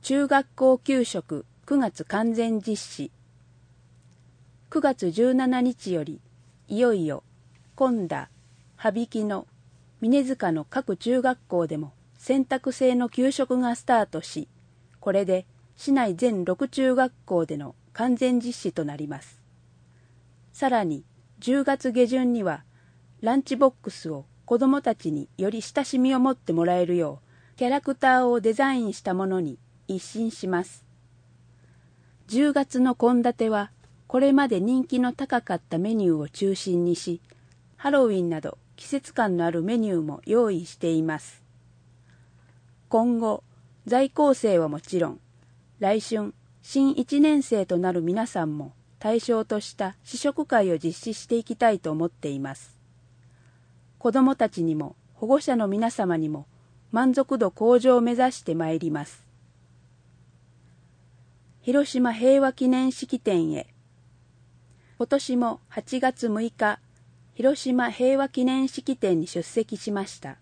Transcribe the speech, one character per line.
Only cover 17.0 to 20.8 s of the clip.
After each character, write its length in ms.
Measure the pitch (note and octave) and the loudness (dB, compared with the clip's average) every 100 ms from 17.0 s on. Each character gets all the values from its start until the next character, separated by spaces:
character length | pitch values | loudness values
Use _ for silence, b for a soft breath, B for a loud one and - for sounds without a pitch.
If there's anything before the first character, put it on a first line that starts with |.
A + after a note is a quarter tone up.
| C4 _ | 0 _
校 220 | - F3+ E3 | -4 -2 -2
で 100 | D3+ | -6
の 200 | C#3 - _ | -10 -16 _
完 240 | - A#3+ A#3+ | -4 -2 2
全 240 | B3+ B3 | 2 0
実 120 | A#3+ | -2
施 200 | A#3+ F#3+ | -6 -6
と 120 | - | -4
な 120 | D3 C#3+ | -6 -6
り 100 | D3+ | -10
ま 160 | C#3 | -12
す。 180 | - - _ _ _ _ _ b b b b b _ | -14 -20 _ _ _ _ _ b b b b b _
さ 180 | - C4+ | -4 0
ら 120 | B3 | 0